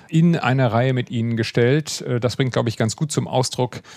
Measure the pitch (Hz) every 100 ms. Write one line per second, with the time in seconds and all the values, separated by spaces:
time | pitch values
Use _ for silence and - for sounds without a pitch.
0 | - 160 170 165 120 135 127 113 131 127
1 | - 120 117 113 110 - 120 147 156 -
2 | - 123 120 - 131 - 117 - 110 -
3 | 156 - 87 127 123 - 127 - -